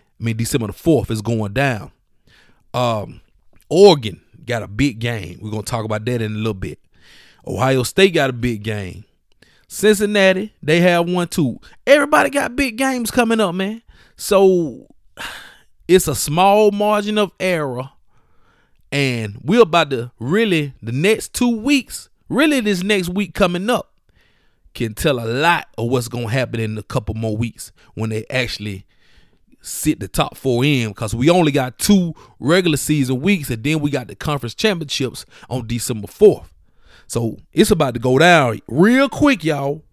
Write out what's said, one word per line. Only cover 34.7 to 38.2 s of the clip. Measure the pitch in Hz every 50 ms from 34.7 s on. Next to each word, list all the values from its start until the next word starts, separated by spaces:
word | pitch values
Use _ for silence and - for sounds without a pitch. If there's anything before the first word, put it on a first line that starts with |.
| 196 170 156 143 - - 139 120 - - - _ - - - -
on | - 131 120
December | 107 120 123 - - 123 107 104
fourth. | - - - 208 208 143 - - - - _ _ _ _ _ - - - - _ -
So | - 120 120 113 - - - _
it's | - 151 214 208
about | 214 165 151 131 120
to | 123
go | 123 127 127
down | 135